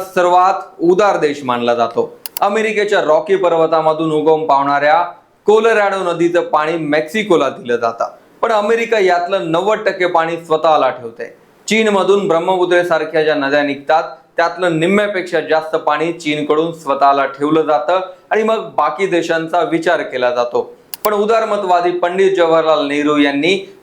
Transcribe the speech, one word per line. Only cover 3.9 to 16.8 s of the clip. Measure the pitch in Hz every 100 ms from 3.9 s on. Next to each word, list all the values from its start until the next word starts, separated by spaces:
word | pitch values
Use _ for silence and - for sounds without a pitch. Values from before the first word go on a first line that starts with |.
| 156 160
उगम | 156 151 156 151
पावणाऱ्या | 139 139 143 147 160 175 - _ _ -
कोलोरॅडो | 214 226 214 196 190
नदीचं | 180 165 170 170
पाणी | 165 151 151 170
मेक्सिकोला | 147 151 156 214 196 165 135
दिलं | 107 117 117
जातं, | 113 113 - - _ _
पण | 233
अमेरिका | 214 208 233 226 220
यातलं | 185 175 175 196 170
नव्वद | 165 196 214 196
टक्के | 180 180
पाणी | 165 165 165
स्वतःला | 165 156 165 147 131
ठेवते. | 120 117 113 113 - _ _ -
चीनमधून | 214 214 196 180 202 180
ब्रह्मपुत्रेसारख्या | 165 180 185 175 175 175 160 151 160
ज्या | 156 147
नद्या | 135 147
निघतात, | 143 139 - 160 170 - _ -
त्यातलं | 170 170 180 160
निम्म्यापेक्षा | 170 202 208 185 165 165
जास्त | 139 156 - 160
पाणी | 156 151 165
चीनकडून | 165 151 151 147 151 165
स्वतःला | 160